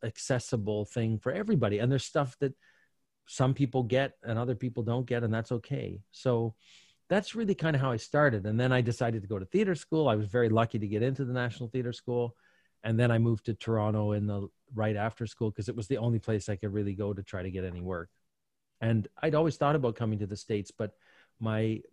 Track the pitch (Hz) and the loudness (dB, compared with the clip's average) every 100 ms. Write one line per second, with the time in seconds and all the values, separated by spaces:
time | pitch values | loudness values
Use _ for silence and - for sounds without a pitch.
0 | 113 - - 127 - 120 101 104 104 123 | -10 -8 -2 -2 0 -2 0 -2 -2 -2
1 | 113 110 127 170 214 180 107 104 120 135 | 0 0 -2 -4 0 2 2 2 2 0
2 | - 156 135 - 139 - _ _ _ _ | 0 -2 -2 -2 -4 -4 _ _ _ _
3 | _ _ _ - 131 131 135 131 117 123 | _ _ _ 0 2 4 0 0 2 0
4 | 135 - 117 113 120 117 127 120 117 120 | 0 -4 -4 -2 -2 -2 -4 -4 -2 -2
5 | 123 120 117 113 113 120 - 139 104 90 | 0 0 0 0 -2 -4 -4 -6 -6 -10
6 | - - 131 117 117 - - - _ _ | -16 -4 0 2 0 -6 -18 -20 _ _
7 | _ 196 208 220 208 196 160 143 135 113 | _ -2 0 -2 0 0 2 2 2 0
8 | - 147 147 107 101 110 127 127 120 113 | 0 4 4 4 0 2 4 4 2 0
9 | 120 113 98 101 92 190 202 165 - 160 | -2 -2 -4 -6 -2 0 2 -2 -2 2
10 | 143 107 104 123 117 107 117 113 101 104 | 4 2 2 2 4 4 2 0 -2 0
11 | 123 135 127 127 123 110 120 127 123 117 | 0 -2 -4 -2 -4 -6 -6 -4 -6 -6
12 | - 120 120 - _ _ _ _ 110 113 | -4 -2 -2 -6 _ _ _ _ 0 4
13 | 120 117 117 113 - 107 - 110 107 107 | 4 6 4 2 -2 -6 -2 0 2 0
14 | 104 104 104 101 98 - _ 110 107 104 | 0 0 -2 -4 -8 -14 _ -2 -2 0
15 | 110 - 110 - 110 104 107 117 101 123 | -2 -4 -10 -4 -4 -2 -6 -6 -4 -2
16 | 117 113 - 107 104 101 107 104 101 95 | 0 0 0 -2 -2 -6 -4 -2 -2 -2
17 | 101 101 98 95 92 92 92 87 90 87 | -4 -6 -8 -8 -6 -6 -6 -6 -6 -6
18 | 82 _ _ _ _ _ _ _ 113 113 | -8 _ _ _ _ _ _ _ 0 2
19 | - - 160 151 165 - 143 151 123 113 | 0 -2 0 2 2 2 2 2 0 0
20 | 113 107 101 104 - 107 98 - 104 - | -2 -2 -4 -6 -4 -4 -4 -6 -8 -8
21 | _ - _ _ 110 110 110 110 - | _ -20 _ _ -2 0 0 -2 -6